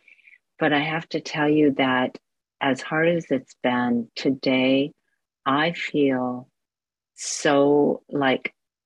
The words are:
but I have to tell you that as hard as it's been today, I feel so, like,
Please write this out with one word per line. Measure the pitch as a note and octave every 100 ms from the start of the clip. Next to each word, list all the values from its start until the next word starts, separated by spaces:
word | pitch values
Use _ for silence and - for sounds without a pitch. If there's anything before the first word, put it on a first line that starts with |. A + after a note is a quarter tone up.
| _ _ - _ _ -
but | D#3
I | D3
have | D#3 D#3+ -
to | D#3
tell | - D#3+ D3
you | D3+ D3
that | C3+ C3 B2+ B2+ - _ _ _ -
as | C#3 B2+
hard | - D#3 E3
as | E3+ -
it's | C3 - -
been | B2+ B2 A#2+ A#2+ A#2
today, | - C#3+ C3+ C3+ C3 B2+ C3+ D3 - _ _ _ _ -
I | C#3 E3
feel | E3+ - D3 C#3 B2+ B2+ B2 B2+ _ _ _ _ _ _
so, | - - - D#3 C#3+ C#3+ D3 D3+ - -
like, | C#3+ C3+ B2+ - _ _ _